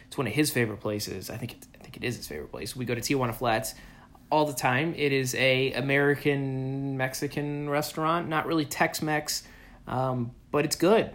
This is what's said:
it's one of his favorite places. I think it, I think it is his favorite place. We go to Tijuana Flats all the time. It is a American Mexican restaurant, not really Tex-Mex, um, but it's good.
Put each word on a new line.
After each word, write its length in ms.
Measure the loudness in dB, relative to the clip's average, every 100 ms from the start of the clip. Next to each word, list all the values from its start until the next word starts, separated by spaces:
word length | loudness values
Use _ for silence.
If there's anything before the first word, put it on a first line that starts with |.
| -12
it's 100 | -4
one 100 | -2
of 60 |
his 180 | 2 2
favorite 300 | 2 0 0
places. 480 | -4 -4 -4 -8 -8
I 60 | -8
think 160 | -10
it, 140 | -12 -20 -20
I 40 |
think 120 | -18 -8
it 60 |
is 120 | -6 -6
his 100 | -8
favorite 240 | -10 -10
place. 240 | -10 -10
We 100 | -6
go 100 | -4
to 60 | -2
Tijuana 340 | 0 0 0
Flats 400 | 0 0 0 0 -10 -16 -20 -20 -16 0
all 140 | 2 2
the 80 |
time. 400 | 2 2 2 0 0
It 160 | 2
is 220 | 2 0
a 380 | 2 4 4 2
American 1200 | 0 2 4 4 4 2 0 0 -4 -4 -4 -4 -2
Mexican 720 | -2 -2 -4 -4 -4 -4 -2
restaurant, 600 | -2 -2 -2 0 0 0
not 180 | -2 0
really 180 | 0
Tex-Mex, 800 | 0 0 0 0 0 0 0 -6 -8 -20 -20 -16 -6
um, 460 | -2 0 -2 -4 -8 -4
but 140 | 0
it's 120 | 0 2
good. 340 | 6 6 4